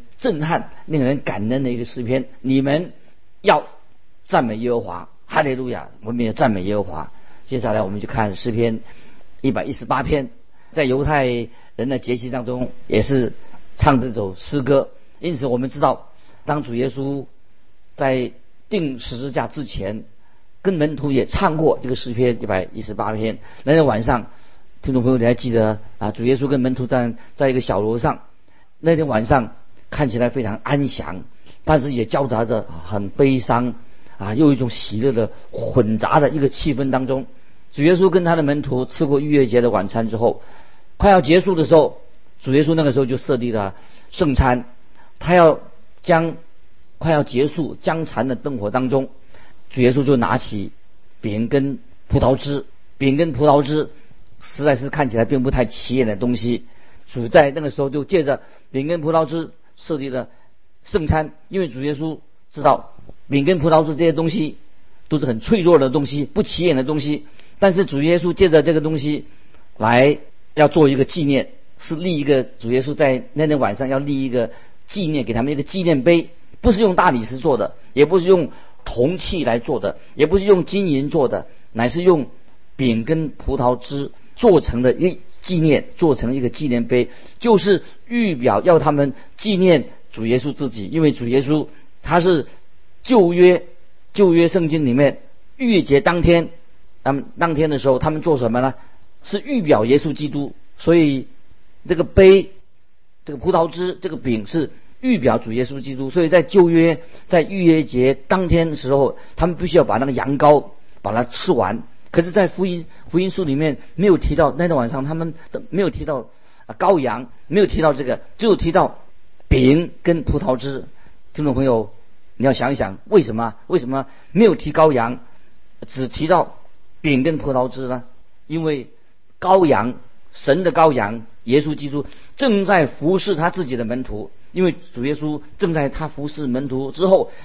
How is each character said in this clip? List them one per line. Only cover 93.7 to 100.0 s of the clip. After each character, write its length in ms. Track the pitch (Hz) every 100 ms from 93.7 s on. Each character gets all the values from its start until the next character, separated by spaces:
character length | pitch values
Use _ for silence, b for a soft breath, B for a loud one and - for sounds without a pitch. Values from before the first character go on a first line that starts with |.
| - - - -
旧 200 | - 190
约 140 | 165 170
圣 200 | 185 160
经 180 | 160 139
里 80 |
面 260 | 123 143 - - - - -
逾 140 | 247
越 100 | 202
节 200 | - 139
当 200 | 180 175
天， 280 | 160 170 165 - - - - -
他 100 | 135
们 120 | 139 113 -
当 160 | 170 147
天 140 | 156
的 80 | 139
时 100 | 135
候， 100 | 127
他 100 | 156
们 120 | 156
做 160 | 165 139
什 140 | 117
么 100 | 120
呢？ 120 | 131 - b b - -
是 160 | - 202
预 220 | 254 262
表 240 | 156 120 110
耶 120 |
稣 160 | 143